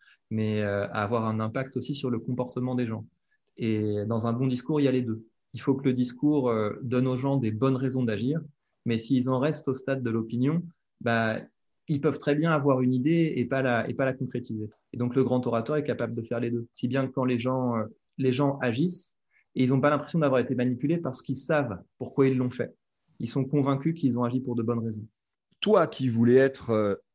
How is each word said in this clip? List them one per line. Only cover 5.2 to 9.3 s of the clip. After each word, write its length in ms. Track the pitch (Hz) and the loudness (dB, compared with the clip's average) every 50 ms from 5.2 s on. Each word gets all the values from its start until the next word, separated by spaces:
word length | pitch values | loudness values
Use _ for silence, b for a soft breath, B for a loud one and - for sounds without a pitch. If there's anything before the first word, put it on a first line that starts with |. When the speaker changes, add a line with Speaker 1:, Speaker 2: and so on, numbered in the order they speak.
| - _ _ _ _ _ - | -10 _ _ _ _ _ -16
Speaker 1:
Il 80 | 117 | -4
faut 140 | - 143 131 | 0 0 0
que 80 | 139 - | 2 2
le 100 | 135 123 | 0 2
discours, 560 | 123 123 123 - - 147 147 151 143 127 120 | 2 0 -2 -2 0 2 2 4 4 2 2
euh, 300 | 113 110 107 104 - - | 2 2 0 0 -2 -6
donne 240 | - 113 123 123 127 | -4 -2 0 2 2
aux 120 | 131 127 | 2 0
gens 200 | 123 135 139 139 | 0 0 0 0
des 140 | 135 117 107 | 2 0 0
bonnes 240 | 107 110 135 135 131 | 0 2 2 2 2
raisons 260 | 123 131 127 131 131 | 2 0 -2 0 0
d'agir, 380 | 123 110 104 98 117 131 151 165 - - - _ _ _ _ _ - | 0 0 0 0 0 -2 -2 -2 -4 -8 -14 _ _ _ _ _ -4
mais 120 | 117 117 | -2 -2
s'ils 320 | 113 - - 139 127 123 | -2 0 2 2 2 2
en 80 | 131 | 2